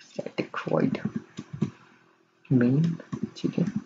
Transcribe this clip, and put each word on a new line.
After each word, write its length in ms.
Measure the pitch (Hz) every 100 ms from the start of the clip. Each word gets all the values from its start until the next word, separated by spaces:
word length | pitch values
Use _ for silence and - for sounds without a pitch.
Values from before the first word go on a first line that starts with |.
| -
static 580 | - - - - - -
void 380 | - - - - - - - - 143 - - - _ _ _ _ _ -
main, 380 | 131 120 139 165 165 - - - -
ठीक 220 | - -
है? 60 | - -